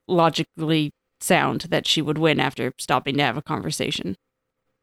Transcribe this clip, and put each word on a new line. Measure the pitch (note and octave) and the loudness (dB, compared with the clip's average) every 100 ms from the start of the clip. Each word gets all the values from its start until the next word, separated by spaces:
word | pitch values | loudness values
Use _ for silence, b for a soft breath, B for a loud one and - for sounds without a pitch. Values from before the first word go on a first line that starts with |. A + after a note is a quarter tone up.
| - | -2
logically | F3 D#3+ D3 D#3 - D#3 D#3+ D3 - _ _ | 4 4 2 -4 -4 0 0 0 -4 _ _
sound | - E3+ C#3 B2+ E3 | 2 2 4 -2 -2
that | D#3 | -2
she | - - | 0 0
would | C#3+ D#3 | 0 0
win | D#3+ C#3+ | 2 2
after | C#3 - C3 - | 0 -2 -6 -6
stopping | - C3 C#3 C#3+ | -2 -2 0 0
to | |
have | C#3+ C3 | 0 0
a | |
conversation | - D3+ D#3 D3 - D3+ F3 G3 _ _ _ _ _ _ | -4 -4 -4 -4 -4 -4 -6 -10 _ _ _ _ _ _